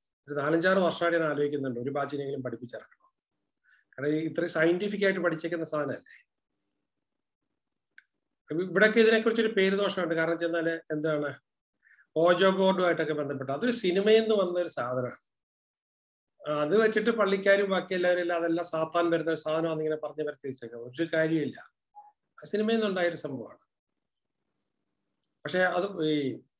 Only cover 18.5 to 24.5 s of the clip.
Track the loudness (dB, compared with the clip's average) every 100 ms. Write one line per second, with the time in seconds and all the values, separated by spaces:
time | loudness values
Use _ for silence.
18.5 | -2 -2 -4 -2 0 2 0 0 -2 -2
19.5 | -2 -2 -2 -2 -4 -6 -6 -8 -8 -12
20.5 | -12 -14 -14 -12 -6 -2 0 0 0 -2
21.5 | -8 -18 _ _ -20 -20 _ _ -20 -8
22.5 | -4 0 0 0 0 -2 -2 -8 -8 -12
23.5 | -18 _ _ _ _ _ _ _ _ _